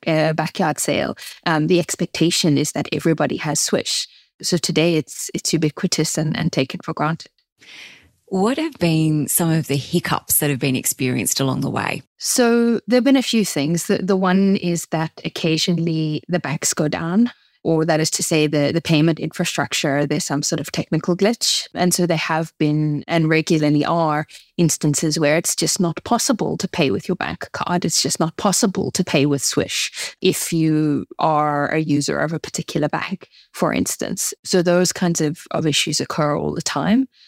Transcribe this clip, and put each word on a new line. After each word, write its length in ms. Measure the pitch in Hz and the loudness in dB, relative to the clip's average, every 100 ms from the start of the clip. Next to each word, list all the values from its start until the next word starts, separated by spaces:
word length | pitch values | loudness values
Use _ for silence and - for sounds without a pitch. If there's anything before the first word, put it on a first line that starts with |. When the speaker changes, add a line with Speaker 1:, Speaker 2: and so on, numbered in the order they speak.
| - | -2
Speaker 1:
a 240 | 156 156 | 2 2
backyard 480 | 160 160 - 165 147 | 0 -4 -2 -2 -2
sale, 360 | - 110 - - - - 180 | -2 -2 -2 -6 -12 -6 -2
um, 220 | 156 156 | 0 4
the 120 | 175 | 2
expectation 800 | 165 - 175 - 165 - 170 139 | 2 -4 -4 0 0 2 2 2
is 140 | 151 | 0
that 180 | - - | -4 -6
everybody 460 | 151 165 156 147 - | -2 0 2 0 -2
has 220 | 156 156 | -4 -2
Swish. 480 | - 147 - - - - _ - | 0 -2 -2 -4 -6 -14 _ -10
So 160 | - 175 | -2 0
today 380 | - 156 170 160 | 0 2 2 2
it's, 340 | - - - - | -2 -8 -8 -6
it's 180 | - | -2
ubiquitous 640 | 160 156 - 180 - 160 - | 0 0 0 -2 0 -2 -2
and, 180 | 156 156 | -2 -2
and 160 | 160 | -2
taken 280 | - 135 180 | 0 -2 -4
for 120 | - - | -8 -4
granted. 340 | 151 165 - _ _ _ - - - - _ _ - | -4 -4 -10 _ _ _ -20 -20 -20 -20 _ _ -6
Speaker 2:
What 280 | 190 208 277 | 0 0 0
have 200 | 320 - | -4 0
been 520 | 170 160 156 151 139 | 2 2 2 2 0
some 200 | - 170 | 0 2
of 180 | 160 - | 2 0
the 100 | 139 | -2
hiccups 600 | - 175 - - - - | 0 -2 0 -4 -2 0
that 100 | 147 | 0
have 100 | 135 | 0
been 160 | 143 131 | 0 0
experienced 640 | - - 131 127 - - | -2 -2 -2 0 -2 0
along 220 | 135 131 | 0 0
the 80 | 139 | -2
way? 340 | 123 - - - - | -2 -4 -6 -10 -10
Speaker 1:
So 640 | - - 233 233 233 233 - | -2 2 4 4 2 0 2
there 120 | 247 | 2
have 80 | 247 | 4
been 100 | 269 | 4
a 60 | |
few 240 | - 226 196 | 2 0 0
things. 420 | 151 143 170 - | 0 0 0 0
The, 120 | 202 | 0
the 180 | 185 190 | 0 2
one 400 | 185 190 196 196 | 2 4 4 2
is 280 | 175 170 - | 0 -4 -4
that 260 | 160 160 - | -4 -4 -6
occasionally 1000 | 143 - 165 156 - 170 165 160 156 151 - | -10 -4 -2 0 0 0 0 -2 -2 -4 -4
the 100 | 175 | -4
banks 360 | 139 151 - | -2 -4 -2
go 160 | - 151 | -2 -2
down, 420 | 170 165 190 240 - _ _ | -2 0 2 2 -2 _ _
or 220 | - 160 160 | 0 2 2
that 160 | 156 | 2
is 100 | 156 | 0
to 120 | - | -2
say 220 | - 160 151 | 0 2 2
the, 260 | 151 143 | 2 0
the 80 | 170 | 0
payment 400 | - 156 165 160 | 2 4 4 2
infrastructure, 840 | 160 - 175 - 139 - 156 143 147 | -4 -4 -4 -4 -4 -2 0 0 0
there's 200 | 147 - | -2 -2
some 180 | 143 | -4
sort 160 | - 156 | -2 -4
of 140 | 151 | -4
technical 420 | - - 156 170 175 | -6 -2 -2 0 2
glitch. 540 | 196 240 - - - | 2 2 -2 -2 -4
And 200 | - 180 | 0 2
so 120 | - 170 | 2 2
there 120 | 160 | 0
have 340 | - 160 165 - | 0 -2 -2 0
been 480 | 151 151 151 147 - | 2 2 0 -2 0
and 220 | 165 156 | 2 4
regularly 560 | 160 156 165 147 147 - | 2 4 2 4 2 2
are 420 | 170 160 151 151 - _ - | 2 0 0 -4 -12 _ 0
instances 600 | 170 - 156 143 160 156 | 2 2 0 0 0 2
where 200 | 147 160 | 2 2
it's 180 | - - | 0 -2
just 240 | 160 - | -2 0
not 240 | 175 - | 0 -2
possible 540 | - 233 - 240 156 160 | 0 0 2 0 0 -2
to 100 | - | -4
pay 240 | - 139 | 0 0
with 160 | - - | 0 -2
your 80 | 175 | -4
bank 340 | - 170 - | -4 -6 -10
card. 320 | - - 175 165 | -6 -2 0 0
It's 160 | - | 0
just 180 | - - | 0 0
not 160 | 165 - | -2 0
possible 560 | 208 - 208 190 131 | 0 2 0 0 -2
to 140 | - 180 | -2 2
pay 200 | 156 147 | 2 4
with 160 | 139 | 2
Swish 720 | - - - - - - - - | 0 0 -2 -2 -6 -8 -12 -2
if 320 | 185 175 - | 0 0 0
you 540 | 165 160 156 151 139 - - | 0 2 2 2 0 -4 -2
are 520 | 160 151 151 147 143 | 2 2 2 0 0
a 100 | 160 | 0
user 400 | 151 143 143 143 | 0 0 0 -2
of 140 | 151 | -2
a 60 | 160 | -4
particular 500 | - - - 156 147 | -8 -8 -6 -2 -2
bank, 400 | 156 - 190 - - _ | -2 -6 -8 -12 -20 _
for 180 | - - | -4 -2
instance. 600 | 60 - - - - - - | 0 -2 -4 -6 -6 -6 -8
So 180 | - 185 | -2 2
those 300 | 175 175 180 | 4 4 2
kinds 300 | - 175 165 | 0 0 0
of, 220 | 151 - - | -2 -4 -6
of 140 | - 156 | -2 0
issues 360 | 139 - 151 | 0 0 -2
occur 340 | 143 - 147 147 | -2 -2 0 0
all 160 | 147 | -2
the 80 | 147 | -4
time. 460 | - 143 165 233 262 _ | -4 -2 2 2 0 _